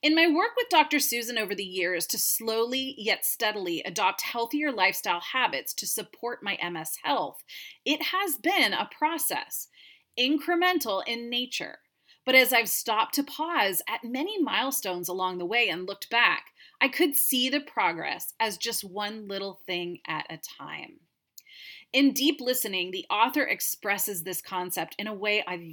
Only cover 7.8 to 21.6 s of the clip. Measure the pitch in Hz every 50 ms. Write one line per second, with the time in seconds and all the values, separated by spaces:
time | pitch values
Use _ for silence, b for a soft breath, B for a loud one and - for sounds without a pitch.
7.8 | B 247 294 302 311 - - 370 403 381 285 - - 320 392 359 269 208 196 120
8.8 | 202 196 - - 302 311 330 320 - - 180 131 - - - - - B B B
9.8 | B B B B B B _ - 247 262 294 302 - - 349 339 349 359 370 330
10.8 | - 226 196 190 - - 233 233 240 233 240 240 247 247 - - 190 - - -
11.8 | _ _ _ b b b b b b - 262 262 254 240 254 233 - - - -
12.8 | - - 220 214 220 - - - 277 - - - 311 330 349 302 208 196 185 165
13.8 | - - - - - 226 240 262 294 392 440 403 320 226 196 202 240 269 262 -
14.8 | - 196 180 175 180 170 180 190 185 185 185 180 175 175 214 240 240 208 160 175
15.8 | 185 185 196 - - - 226 233 240 196 160 - - - _ B B B B B
16.8 | 254 277 262 - 339 311 277 - - - - 254 247 262 254 294 285 - - -
17.8 | 202 175 170 165 160 147 - 170 - - - _ 226 220 196 - - 233 226 -
18.8 | - 196 175 202 208 208 220 220 214 196 196 196 196 196 185 - - - 185 175
19.8 | 175 175 175 - _ - 160 151 - - 160 160 - - - - 139 151 156 156
20.8 | 139 - - _ _ _ _ _ _ _ _ B B B B B